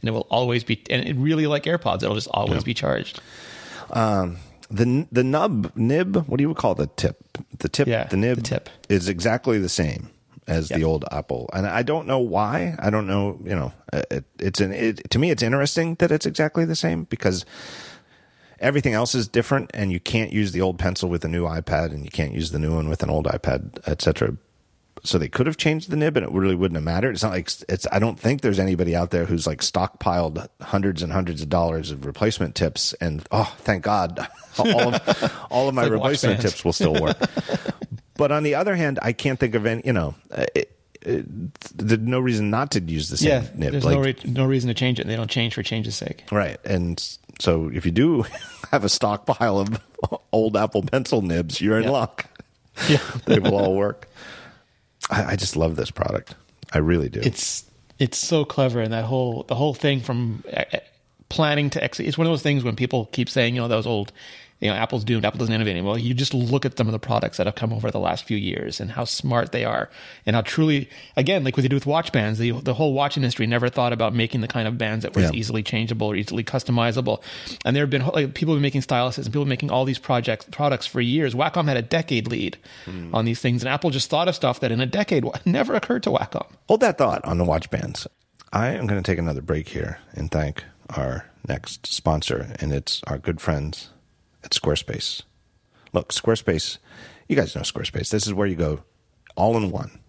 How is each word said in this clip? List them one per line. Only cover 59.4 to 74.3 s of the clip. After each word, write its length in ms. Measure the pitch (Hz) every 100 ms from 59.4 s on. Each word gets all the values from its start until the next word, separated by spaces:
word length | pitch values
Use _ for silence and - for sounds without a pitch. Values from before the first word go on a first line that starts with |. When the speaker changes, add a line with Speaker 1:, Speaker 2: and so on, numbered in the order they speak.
| -
Speaker 1:
the 80 | 120
whole 180 | 151
thing 260 | 135 147 139
from, 440 | 120 120 120 110 -
uh, 100 | - -
uh, 40 | - - _ _ _ -
planning 420 | - 151 147 143
to 120 | 139
exit. 220 | - - -
It's 120 | 147
one 80 | 165
of 40 |
those 120 | 160
things 200 | 147 143
when 120 | 120 110
people 300 | 123 131 107
keep 220 | - 123
saying, 260 | - 117 123
you 60 |
know, 60 | 117
"That 80 | 113
was 100 | 110
old, 240 | 110 101 - - - - _
you 80 | 208
know, 60 | 170
Apple's 300 | 113 120 107
doomed, 180 | 113
Apple 140 | 104 -
doesn't 160 | 117 113
innovate 160 | 107 87
anymore." 200 | 98 113
You 160 | 120
just 200 | 123 135
look 320 | 131 120 135 131
at 120 | -
some 120 | 110
of 20 |
the 80 | 110
products 380 | - 113 - -
that 80 | 92
have 80 | -
come 160 | 113
over 180 | 113 110
the 120 | 104
last 240 | 90 85 -
few 100 | 107
years 460 | 101 - - -
and 100 | 107
how 140 | 113 117
smart 480 | - 143 120 -
they 100 | -
are 260 | 113 117 - - - - -
and 100 | 117
how 60 |
truly, 480 | 110 - 156 143 139 - - -
again, 300 | 131 190 131
like 100 | 127
what 60 |
they 80 | 127
do 60 | 139
with 80 | 139
watch 260 | 156 165
bands, 260 | 139 107 110
the, 140 | 117
the 220 | 117 139
whole 180 | 123 156
watch 220 | 135 143 147
industry 320 | 131 - 110
never 220 | 120 120
thought 240 | - 120
about 200 | 117 113
making 280 | 117 113